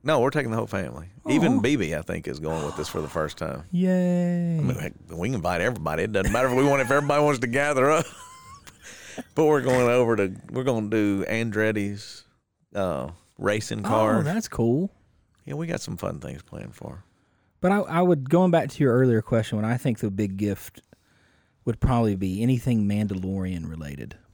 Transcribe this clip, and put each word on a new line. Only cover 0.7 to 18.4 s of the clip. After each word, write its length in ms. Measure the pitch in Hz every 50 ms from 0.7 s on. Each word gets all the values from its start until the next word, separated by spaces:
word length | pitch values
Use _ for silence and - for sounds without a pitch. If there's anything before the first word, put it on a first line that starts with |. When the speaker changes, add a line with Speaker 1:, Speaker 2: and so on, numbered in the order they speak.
| - 98 90 65 60 71 80 92 - - -
Speaker 1:
Even 300 | - 135 156 170 170 254
Speaker 2:
Aw. 40 | 269
Speaker 1:
B 140 | 202 135 147
B, 200 | 127 92 76 78
I 80 | 76 -
think, 240 | - 87 87 76
is 120 | - 65 71
going 240 | 78 78 80 80 76
with 140 | 73 - -
us 80 | 76
for 140 | - - 90
the 80 | 78 71
first 280 | - 82 78 76 -
time. 260 | - 82 78 67 - - -
Speaker 2:
Yay. 880 | 180 175 185 185 185 185 180 180 180 175 175 175 175 175 175 170 165 160
Speaker 1:
I 20 |
mean, 140 | 147 127 127
heck, 160 | 131 - 87 - - - -
we 180 | 82 82 90 117
can 60 | 135
invite 260 | 101 78 87 90 85
everybody. 420 | 90 117 123 - 78 76 78 80 87
It 80 | 110
doesn't 200 | 104 98 95 98
matter 160 | 104 120 131
if 60 | 131 123
we 80 | 131 143
want, 200 | 143 139 139 131
if 80 | 113
everybody 320 | 139 147 147 143 143 147 147
wants 160 | 147 143 120
to 80 | 123
gather 420 | 120 120 139 143 147 147 131 127 143
up. 140 | 156 160 - -
<laughs> 40 | - - - - - - - - 1077 1077 - - - _ - - - - - - - - - _ _
But 120 | - 160
we're 160 | 151 151 139
going 260 | 123 131 127 127 123
over 300 | 120 120 127 123 113 117
to, 180 | 101 98 92 95 - - -
we're 140 | 113 127 131
gonna 240 | 139 123 113 107 104
do 340 | 110 110 104 101 101 95 95 -
Andretti's, 960 | 110 113 117 113 101 107 110 110 110 107 101 101 101 101 - - - - _ _ _ _ _ _ _ _ _ _ -
uh, 360 | 101 95 90 80 67 64 73 82 - _ _ _
racing 480 | - - 98 104 110 110 - 113 110 101
Speaker 2:
Oh, 20 | 101
Speaker 1:
cars. 360 | 107 110 110 107 107 110 156
Speaker 2:
that's 240 | 147 180 226 220 -
cool. 420 | - - 117 113 120 147 185 196 _ _ _ _ _ _ _ _ _ _ _
Speaker 1:
Yeah, 80 | 143 143
we 140 | 147 170
got 120 | 165 - -
some 160 | - - 151
fun 240 | 143 - 95 - 71
things 220 | - 69 69 73 -
planned 320 | _ - - 50 - -
for 200 | - - - 71
her. 80 | 92 - _ _ _ _ _ _ _ _ _ _ _
Speaker 2:
But 100 | - 180
I, 60 | 196 208
I 220 | 190 - 160 170
would, 280 | 185 180 175 143 131 131
going 220 | 165 170